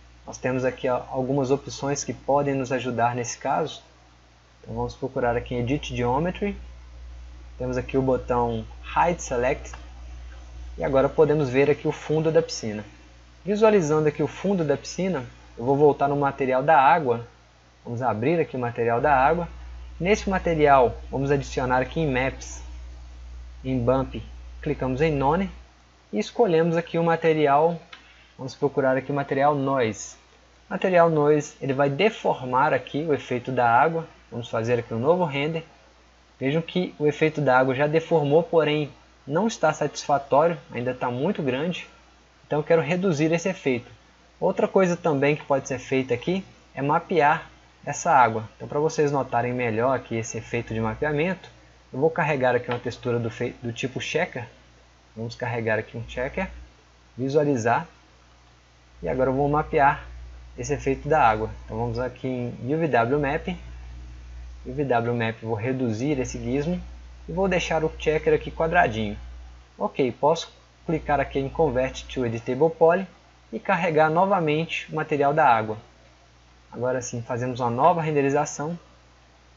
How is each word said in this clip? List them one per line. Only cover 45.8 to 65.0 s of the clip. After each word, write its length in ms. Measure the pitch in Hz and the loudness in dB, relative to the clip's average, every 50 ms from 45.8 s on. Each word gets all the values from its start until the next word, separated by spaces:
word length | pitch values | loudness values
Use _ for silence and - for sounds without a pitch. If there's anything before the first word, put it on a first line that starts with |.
| - - 139 131 131 131 123 | -4 -2 0 0 0 0 -2
aqui 320 | 117 - - 180 196 190 - - - _ _ - | -2 -2 -2 -2 -2 -4 -8 -16 -20 _ _ -8
é 80 | 135 | -4
mapear 680 | 139 143 151 170 - - 202 160 143 143 160 160 - - - - - - _ _ - | -2 0 0 0 0 0 2 4 4 4 4 2 -2 -10 -20 -20 -20 -20 _ _ -10
essa 260 | 147 147 - - 175 | -8 -8 -4 0 4
água. 360 | 156 135 123 113 110 113 117 107 - | 6 6 6 6 4 0 -6 -8 -14
Então, 120 | - 127 | -14 -10
para 120 | 120 135 147 | -6 -2 0
vocês 320 | 151 156 - - 151 143 | 0 0 2 2 2 2
notarem 420 | 143 139 127 127 - 120 120 123 123 | 2 0 -2 0 0 -2 0 0 -2
melhor 420 | 123 123 117 110 110 120 131 135 | -2 -2 -2 0 0 2 2 0
aqui 200 | 120 107 - 117 | 0 -2 -4 -4
esse 220 | 113 110 - - | -4 -4 -6 -8
efeito 360 | 113 - - - 120 113 - 113 | -10 -8 -6 -6 -4 -4 -4 -4
de 60 | 110 | -2
mapeamento, 720 | 113 110 110 113 143 151 151 143 160 185 185 185 - - - - - - - _ _ _ | -2 -2 -2 -2 -2 -2 0 0 0 -2 -2 -6 -10 -18 -20 -20 -20 -20 -20 _ _ _
eu 80 | - 131 | -4 0
vou 100 | 147 160 | 0 2
carregar 460 | 165 - 160 147 156 131 123 127 123 | 2 0 0 0 0 2 2 2 2
aqui 140 | 120 120 - | 2 0 -2
uma 100 | 123 117 | -6 -4
textura 380 | - 123 113 - - 123 120 | -4 -6 -8 -6 -4 -2 0
do 120 | 120 117 113 | 0 -2 -4
fei-, 260 | - - 120 123 - - - | -4 -4 -6 -6 -6 -8 -10
do 100 | 117 113 | -8 -6
tipo 260 | - - 127 - 127 | -6 -6 -6 -6 -6
checker. 480 | - - - 151 180 - - 131 117 - - - - - - - _ _ _ _ _ _ - | -6 -4 -2 -2 -2 -2 -6 -10 -12 -12 -16 -20 -20 -20 -20 -20 _ _ _ _ _ _ -12
Vamos 200 | 110 113 117 113 | -10 -10 -10 -8
carregar 440 | - 120 120 120 120 113 110 110 107 | -8 -6 -6 -4 -2 -2 0 0 -2
aqui 180 | 110 - - | -2 -6 -8
um 60 | 120 117 | -12 -12
checker, 400 | - - 127 123 139 - 190 190 190 - - - - _ _ _ _ _ _ _ _ - | -8 -6 -6 -6 -4 -4 -6 -6 -6 -8 -14 -20 -20 _ _ _ _ _ _ _ _ -10
visualizar. 720 | 117 127 135 139 151 147 147 143 120 107 117 117 147 170 - - - _ _ _ _ _ _ _ _ _ - _ _ _ _ _ _ _ _ - - | -6 -4 0 2 2 4 2 2 2 2 2 0 0 -2 -6 -14 -20 _ _ _ _ _ _ _ _ _ -20 _ _ _ _ _ _ _ _ -16 -8
E 80 | - - | -6 -4
agora 200 | - 127 131 135 | 0 0 0 0
eu 40 | 131 | 2
vou 160 | 135 143 143 | 0 0 2
mapear 560 | 147 151 156 - - 156 139 139 151 - - - - - - - - - - - - | 0 0 0 0 2 4 4 4 4 0 -6 -14 -16 -18 -18 -18 -18 -20 -20 -16 -12
esse 160 | - 120 127 147 | -8 -6 -4 -4
efeito 340 | 123 - 139 135 131 - | -2 0 -2 -2 -2 0
da 140 | 147 156 151 | 0 2 4
água. 280 | 135 113 110 110 110 107 104 - - | 6 4 4 2 -2 -6 -8 -10 -12
Então 120 | - 110 | -8 -6
vamos 220 | 110 120 120 113 117 | -4 -4 -4 -4 -4
aqui 280 | 127 127 123 - - | -4 -6 -6 -8 -6
em 460 | 131 127 123 120 120 123 - 117 123 151 | -6 -4 -4 -6 -6 -8 -8 -6 -4 -2
U 40 | |
V 100 | 160 170 | 0 0
W 320 | 151 120 117 117 117 139 151 | 2 2 2 2 2 2 0
Map. 280 | 143 135 147 165 - - 180 - - - - - - - - - - - - - - - - - - - - - - | 0 0 -2 -4 -4 -6 -8 -10 -10 -16 -16 -16 -16 -16 -16 -16 -16 -18 -18 -18 -18 -18 -16 -16 -16 -16 -18 -16 -14
U 80 | 127 127 | -8 -4
V 100 | 143 147 | -4 0
W 320 | 131 120 117 | 0 0 0